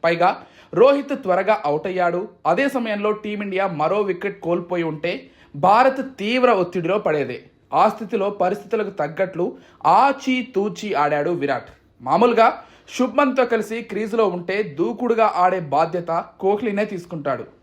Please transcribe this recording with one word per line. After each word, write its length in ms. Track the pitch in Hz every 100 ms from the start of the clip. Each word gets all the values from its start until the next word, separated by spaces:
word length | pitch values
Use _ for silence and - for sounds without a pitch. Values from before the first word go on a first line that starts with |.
పైగా 400 | 170 170 180 - - - -
రోహిత్ 480 | - 254 285 - 285
త్వరగా 400 | 190 180 196 214 147
అవుట్ 220 | 147 190
అయ్యాడు. 400 | 185 175 175 208 - 151
అదే 240 | 180 277
సమయంలో 420 | 269 226 202 208
టీమిండియా 560 | 208 214 208 202 185 190
మరో 340 | 156 156 202
వికెట్ 400 | 196 175 196 -
కోల్పోయి 420 | 165 180 175 180
ఉంటే 460 | 165 156 170 214 - _ _ 143
భారత్ 460 | 180 214 262 269 - -
తీవ్ర 340 | 202 247 247
ఒత్తిడిలో 460 | 202 175 185 170 202
పడేదే. 460 | 180 151 127 117 - _ _
ఆ 160 | 147 202
స్థితిలో 400 | 214 208 226 196
పరిస్థితులకు 600 | 202 180 202 - 226 202
తగ్గట్లు 680 | - 143 160 185 165 190 - - _ 151
ఆచితూచి 1080 | 185 269 277 - 254 240 190 208 175 208
ఆడాడు 360 | 139 147 147 151
విరాట్. 400 | 170 139 123 - - _ _
మామూలుగా 640 | - 170 240 214 226 - - - _ -
శుభ్మన్తో 480 | 254 - 277 262 240
కలిసి 360 | 226 208 226
క్రీజులో 460 | 226 202 214 226 208
ఉంటే 360 | 180 175 196
దూకుడుగా 680 | 202 139 208 240 247 226 220 170
ఆడే 240 | 180 185
బాధ్యత 680 | 151 143 165 180 170 165 180 _
కోహ్లీనే 460 | 190 202 226 202 208
తీసుకుంటాడు. 600 | 185 170 165 143 123 110 _